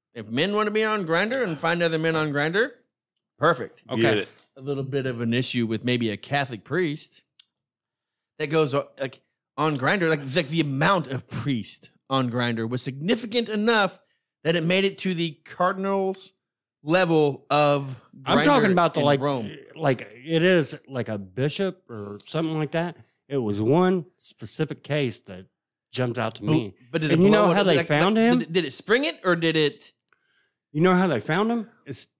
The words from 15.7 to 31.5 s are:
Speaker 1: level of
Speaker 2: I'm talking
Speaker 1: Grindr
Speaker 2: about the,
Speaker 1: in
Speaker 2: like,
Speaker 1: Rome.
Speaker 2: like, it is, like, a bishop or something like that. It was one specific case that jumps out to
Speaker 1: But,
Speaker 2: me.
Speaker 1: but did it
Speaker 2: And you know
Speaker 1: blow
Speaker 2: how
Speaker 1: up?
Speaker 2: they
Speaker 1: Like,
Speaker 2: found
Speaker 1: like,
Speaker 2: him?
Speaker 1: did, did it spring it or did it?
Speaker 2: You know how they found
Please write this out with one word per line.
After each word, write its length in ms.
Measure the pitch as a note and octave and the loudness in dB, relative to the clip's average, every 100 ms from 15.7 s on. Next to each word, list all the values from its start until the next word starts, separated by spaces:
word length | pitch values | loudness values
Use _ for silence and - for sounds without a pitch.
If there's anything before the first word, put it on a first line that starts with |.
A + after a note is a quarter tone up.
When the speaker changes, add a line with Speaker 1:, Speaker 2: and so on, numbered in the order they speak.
| F#3+ G3 G3 F#3+ F#3+ - _ _ _ _ _ | -2 -2 -2 -2 -6 -12 _ _ _ _ _
Speaker 1:
level 640 | D3 F3 F3+ D#3+ D3 B2+ - | 0 2 4 4 4 0 0
of 440 | D3 D3 C#3+ C#3 B2 _ - C#3 | 2 4 2 -2 -12 _ -12 0
Speaker 2:
I'm 180 | G3 | 2
talking 260 | D4 C#4 G3 | 4 4 4
Speaker 1:
Grindr 20 | |
Speaker 2:
about 220 | F3+ E3 | 4 2
the, 60 | - | 2
Speaker 1:
in 60 | C#3+ | 2
Speaker 2:
like, 140 | C#3 | 2
Speaker 1:
Rome. 300 | C#3+ C3 A2 - - - | 2 -2 -6 -12 -18 -4
Speaker 2:
like, 260 | D3+ A#2 A#2 A#2 | -2 -2 -4 -16
it 180 | C#3 E3 | -2 2
is, 320 | F3+ F3+ C#3+ D3 - | 4 4 2 -4 -10
like, 200 | C3+ A2+ | -8 -6
a 100 | G#2 | -6
bishop 720 | F#2+ F#2+ C#3+ D3 G3 F#3 - | -8 -4 -4 -2 -4 -6 -14
or 300 | A2+ G2+ G2+ - | -14 -12 -14 -8
something 320 | D#3 D#3+ D#3 | -4 -2 -2
like 140 | D3+ | -2
that. 240 | E3 F3 - - _ - | -2 -4 -8 -20 _ -8
It 100 | C#3 | -4
was 220 | A2 G2+ | -2 0
one 460 | A2 D#3 F#3 F#3+ D#3+ _ | 2 4 4 2 -4 _
specific 640 | - - G#2+ - D#3 C#3 | -20 -18 -12 -6 -6 -8
case 380 | - D3 C3 - | -6 -2 -2 -6
that 260 | - F#2 F#2+ _ _ _ _ | -14 -18 -20 _ _ _ _
jumps 260 | - B2+ A#2 | -4 -4 -2
out 160 | A2+ - | -4 -4
to 60 | |
Speaker 1:
But, 80 | G#2 | 0
Speaker 2:
me. 220 | D3 G#2+ - _ | 0 0 -10 _
Speaker 1:
but 100 | E3 | -4
did 100 | D#3 | 2
it 40 | |
Speaker 2:
And 80 | E3+ | 4
you 80 | G3 | 6
know 160 | G#3+ G3+ | 6 6
Speaker 1:
blow 80 | |
Speaker 2:
how 60 | F#3 | 4
Speaker 1:
up? 60 | F#3+ | 4
Speaker 2:
they 80 | D3+ | 4
Speaker 1:
Like, 80 | D#3+ | 4
Speaker 2:
found 300 | D3 F3+ A3 | 2 4 4
Speaker 1:
like, 80 | |
Speaker 2:
him? 140 | A3+ B3 | 4 2
Speaker 1:
did, 120 | F#3+ | 0
did 120 | F3 | -2
it 80 | D3 | -2
spring 320 | - - A#3 | -4 0 0
it 160 | D4 - | 0 -2
or 120 | F#3 E3+ | 0 2
did 200 | E3 D#3+ | 2 2
it? 360 | D3 - - _ _ _ _ _ _ _ _ | 2 0 -18 _ _ _ _ _ _ _ _
Speaker 2:
You 80 | D3+ | 2
know 140 | F3+ | 4
how 120 | F3+ F#3+ | 4 4
they 140 | A#2+ | 0
found 300 | - E3 A3 | -2 0 0